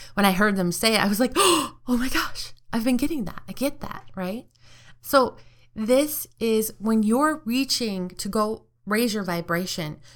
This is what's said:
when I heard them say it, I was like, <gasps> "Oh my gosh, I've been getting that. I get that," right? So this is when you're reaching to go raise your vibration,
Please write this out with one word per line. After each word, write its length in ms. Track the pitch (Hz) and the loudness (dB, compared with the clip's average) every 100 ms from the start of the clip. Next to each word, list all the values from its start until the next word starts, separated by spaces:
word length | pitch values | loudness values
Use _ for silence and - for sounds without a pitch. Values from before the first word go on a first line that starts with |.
| - | -8
when 120 | - 196 | 2 4
I 60 | |
heard 240 | 180 214 196 | 6 4 4
them 160 | 175 | 0
say 220 | 175 226 | 2 2
it, 100 | 214 | 2
I 40 | 202 | 2
was 100 | 208 | 2
like, 140 | 254 | 0
<gasps> 20 | 320 | 2
"Oh 400 | 392 330 269 - - | 4 4 0 -8 -2
my 200 | 240 262 | 0 0
gosh, 460 | 320 - - - - - | 0 -2 -6 -10 -14 -4
I've 140 | 233 226 | -2 0
been 100 | 247 | 0
getting 300 | 294 311 175 | 0 -2 -6
that. 180 | - - | -8 -12
I 60 | |
get 300 | - 277 - | -4 -4 -4
that," 240 | - - - - | -12 -12 -12 -8
right? 300 | 185 220 - _ - - - - | -6 -8 -12 _ -20 -20 -20 -18
So 340 | - 277 254 - - - - - | 2 4 4 -2 -20 -20 -16 -6
this 520 | 220 254 294 - - - | 2 2 2 -2 -10 -4
is 340 | 226 220 220 - | 0 0 -2 -4
when 240 | 214 220 | 0 2
you're 380 | 214 240 302 302 | 4 4 2 0
reaching 640 | 220 247 269 - 233 190 180 | -2 -2 0 -2 -2 -4 -6
to 220 | - 208 | -8 -4
go 380 | 220 214 220 _ _ - | -2 -2 -4 _ _ -2
raise 280 | 208 240 | 0 0
your 100 | 208 | -2
vibration, 760 | 185 170 165 170 185 - 151 - - | -2 -4 -2 -2 -2 -6 -8 -10 -18